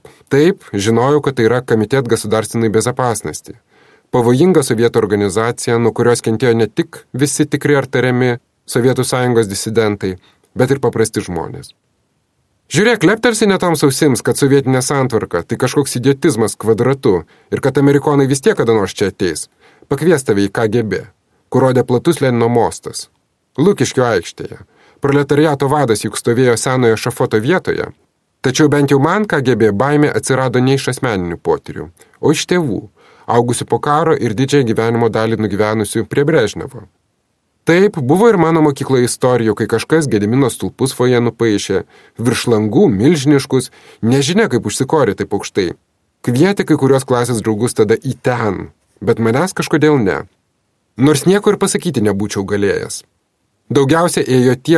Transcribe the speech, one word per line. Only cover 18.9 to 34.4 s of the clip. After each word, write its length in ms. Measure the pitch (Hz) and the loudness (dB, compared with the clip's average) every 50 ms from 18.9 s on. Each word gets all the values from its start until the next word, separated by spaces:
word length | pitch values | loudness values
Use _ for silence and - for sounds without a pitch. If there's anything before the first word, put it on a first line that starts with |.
| - | -4
čia 180 | - 104 95 | -4 -4 -4
ateis. 380 | - - 98 87 76 - - - _ _ _ _ _ _ _ - | -2 -2 -4 -4 -4 -6 -10 -16 _ _ _ _ _ _ _ -6
Pakvies 340 | 143 135 151 175 170 135 - | -6 -2 2 2 2 2 2
tave 240 | - 107 98 101 98 | 0 0 0 0 0
į 40 | |
K 160 | - - 113 107 | 0 -2 -2 0
G 140 | 101 120 | 0 -2
B, 220 | 113 104 92 78 - - _ _ _ _ _ _ _ _ | -2 -2 -4 -8 -8 -12 _ _ _ _ _ _ _ _
kur 120 | - 127 | 0 2
rodė 220 | 131 131 123 127 117 | 2 2 2 2 0
platus 380 | - 123 - - 175 165 - | 0 -2 -2 0 0 0 0
Lenino 260 | 139 131 120 117 117 117 | 0 0 2 2 2 2
mostas. 600 | 120 120 104 82 - - - - - - - - _ _ _ _ _ _ _ _ _ - | 2 2 0 0 -2 -6 -12 -14 -14 -14 -14 -16 _ _ _ _ _ _ _ _ _ 0
Lukiškių 440 | 147 202 196 - 127 - - - | 2 2 2 2 0 -2 0 0
aikštėje. 560 | 127 117 123 - - - - - - - - - - _ _ _ _ _ _ _ | 0 0 0 -2 -2 -6 -10 -14 -14 -14 -14 -18 -20 _ _ _ _ _ _ _
Proletariato 640 | - 139 139 143 143 - 147 143 156 165 143 135 143 131 | -2 0 0 2 2 2 2 2 2 2 2 0 0 0
vadas 340 | 147 151 139 113 107 - - | 0 0 2 0 0 0 -2
juk 120 | 110 - - | -6 -8 -6
stovėjo 400 | - 120 120 120 131 123 117 107 | -2 -2 0 2 2 2 2 0
senojo 380 | - 135 127 127 123 113 110 | 0 -2 0 2 2 2 2
šafoto 420 | 107 - 123 - - 214 - - 107 | 0 -2 -4 -4 -2 -2 0 0 -2
vietoje. 540 | 110 139 180 180 - - - - - - - _ _ _ _ _ _ _ _ _ | 0 0 -2 -2 -2 -4 -6 -6 -6 -8 -12 _ _ _ _ _ _ _ _ _
Tačiau 280 | - 135 127 - 151 143 | -4 -2 2 2 2 4
bent 200 | 139 147 143 135 | 4 2 2 2
jau 100 | 143 139 | 2 2
man 260 | 135 160 180 214 214 | 2 2 0 0 -2
K 160 | 208 175 147 | -2 -2 -2
G 140 | 127 127 120 | 0 0 2
B 160 | 107 113 107 | 2 2 2
baimė 380 | 98 101 127 139 147 147 147 139 - | 2 2 0 2 2 2 2 2 0
atsirado 440 | 110 - - 135 131 131 127 123 127 | -2 -2 -2 0 0 0 0 0 2
ne 140 | 127 131 139 | 2 2 2
iš 140 | 135 - - | 0 -2 -4
asmeninių 500 | 127 - - 123 107 95 90 85 85 82 | -6 -4 -4 -2 -2 -2 -4 -6 -8 -6
potyrių, 520 | - 82 78 73 - - 76 80 78 80 - _ - _ _ _ | -2 -2 -2 -2 -4 -8 -14 -14 -14 -14 -16 _ -20 _ _ _
o 100 | - 123 | 0 0
iš 160 | 160 - - - | 0 0 -2 -2
tėvų, 400 | 180 180 160 127 95 - 110 - _ _ _ _ _ _ _ - | -2 -2 0 -2 -4 -6 -8 -10 _ _ _ _ _ _ _ -2
augusių 380 | 117 120 120 123 123 - - - | 0 0 0 0 -2 -4 -4 -4
po 80 | 120 117 | -4 -2
karo 380 | - 151 147 151 165 160 156 - | 0 0 0 0 2 0 0 0
ir 160 | 107 120 104 | -2 -2 -2
didžiąją 320 | 107 | -2